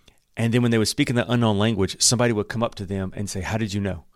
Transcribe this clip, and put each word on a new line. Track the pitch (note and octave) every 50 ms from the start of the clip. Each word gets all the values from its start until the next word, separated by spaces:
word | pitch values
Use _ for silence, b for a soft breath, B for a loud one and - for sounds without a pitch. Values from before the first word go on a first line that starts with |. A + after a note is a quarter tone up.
| b b b b b _ _ -
And | A#2 A#2 A2+
then | B2
when | A#2+ A#2+
they | A#2 A2+
would | G#2+ -
speak | - - C#3+ -
in | B2+
the | A#2+ A2 -
unknown | A#2+ B2 A#2+ A2 G#2 G2
language, | G#2 A2+ A2+ F#2+ F#2+ F#2 - -
somebody | - - B2 A2 B2 A#2+ A2+
would | G#2 G2+ -
come | - A2+ A#2
up | A#2 -
to | - G#2
them | E2+ G2 F#2+ F#2+ F#2+ -
and | - G#2 F#2
say, | - G2
"How | F2+ D#2 G2+ A2
did | A2+ G#2 F#2
you | G2+
know? | G2 G2 F2+ E2+ - - _